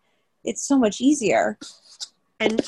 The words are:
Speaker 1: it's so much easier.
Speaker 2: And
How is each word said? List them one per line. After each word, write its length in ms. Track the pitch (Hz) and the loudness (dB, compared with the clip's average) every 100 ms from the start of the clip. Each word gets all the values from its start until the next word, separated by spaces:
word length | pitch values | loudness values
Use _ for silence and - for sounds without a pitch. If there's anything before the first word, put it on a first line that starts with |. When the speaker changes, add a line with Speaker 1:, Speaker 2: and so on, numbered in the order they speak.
| _ _ _ _ | _ _ _ _
Speaker 1:
it's 160 | - - | -10 -6
so 160 | - 277 | 0 2
much 220 | 220 - | 2 2
easier. 580 | 254 294 202 113 98 214 - - _ - - _ _ - | 0 2 2 2 0 -4 -16 -20 _ -18 -18 _ _ -2
Speaker 2:
And 200 | 220 226 | -2 0